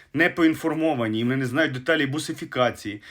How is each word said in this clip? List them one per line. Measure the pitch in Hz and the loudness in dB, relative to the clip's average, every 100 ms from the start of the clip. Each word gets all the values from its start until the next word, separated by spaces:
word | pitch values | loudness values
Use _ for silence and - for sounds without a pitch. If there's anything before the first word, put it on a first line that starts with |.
| - | -6
не | 139 170 | 0 2
поінформовані, | 170 160 156 160 156 160 139 110 110 | 4 4 4 -2 0 0 0 0 0
вони | 120 131 | 0 0
не | 131 | -2
знають | 135 151 | 0 0
деталі | 131 131 160 139 | -2 0 0 0
бусифікації, | 147 156 160 - 127 120 - 107 104 - | -2 -6 -8 -6 0 0 0 -10 -12 -14